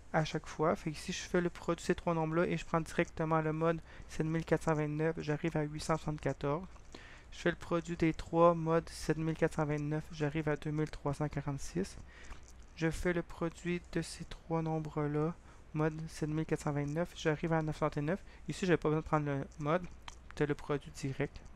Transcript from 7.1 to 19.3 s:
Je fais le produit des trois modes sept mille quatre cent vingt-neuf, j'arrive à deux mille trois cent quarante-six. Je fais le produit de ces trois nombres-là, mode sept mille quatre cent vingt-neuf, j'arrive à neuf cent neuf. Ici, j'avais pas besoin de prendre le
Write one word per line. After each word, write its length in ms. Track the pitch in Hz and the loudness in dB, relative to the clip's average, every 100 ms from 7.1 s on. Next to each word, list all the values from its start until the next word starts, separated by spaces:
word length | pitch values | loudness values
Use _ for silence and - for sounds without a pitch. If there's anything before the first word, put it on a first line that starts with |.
| - - | -18 -16
Je 60 | - | -2
fais 120 | 175 | 0
le 60 | 165 | 0
produit 400 | - 170 165 170 | 0 -2 0 2
des 160 | 165 | 2
trois 420 | 156 - 165 170 | 2 0 8 8
modes 340 | 170 160 165 165 | 8 4 2 2
sept 260 | - - 156 | -8 0 0
mille 200 | 160 156 | 2 2
quatre 180 | 160 | 2
cent 100 | - | 2
vingt-neuf, 400 | 151 147 147 151 - | 0 0 0 -2 -4
j'arrive 360 | 156 151 156 151 | -2 0 0 0
à 80 | 147 | 0
deux 160 | 156 | 0
mille 180 | 151 151 | 0 0
trois 240 | - 143 | -2 -2
cent 140 | 139 151 | 0 0
quarante-six. 680 | - 143 139 - 170 196 - - - - - - - - - | -2 -2 -4 -4 -4 -4 -6 -14 -14 -14 -14 -14 -18 -16 -2
Je 140 | 160 | 0
fais 220 | 156 180 | 2 2
le 100 | 170 | 0
produit 580 | 165 - 170 - 175 175 - | -2 -2 -4 -2 -2 -4 -2
de 100 | 165 | -4
ces 220 | 165 - | -4 -8
trois 380 | 170 - - 165 | -10 -12 -4 -2
nombres-là, 720 | 160 160 151 151 147 147 156 170 - - - | 0 -2 -2 -2 0 2 0 -2 -12 -20 -8
mode 260 | 151 156 156 160 | 0 0 0 -8
sept 200 | - 151 | -4 -2
mille 160 | 156 | 0
quatre 180 | 156 156 | 0 0
cent 100 | 156 | 0
vingt-neuf, 400 | 143 143 151 175 | 0 0 0 -2
j'arrive 380 | - 160 151 170 | 0 0 2 2
à 100 | 160 | 2
neuf 160 | 156 151 | 2 0
cent 120 | 156 151 | 0 0
neuf. 160 | 147 190 - - - | 0 -2 -4 -14 -8
Ici, 180 | - 185 | -2 4
j'avais 120 | 160 | 6
pas 100 | 160 | 6
besoin 140 | 156 | 2
de 40 | 156 | 2
prendre 200 | 156 | 2
le 200 | 147 | 2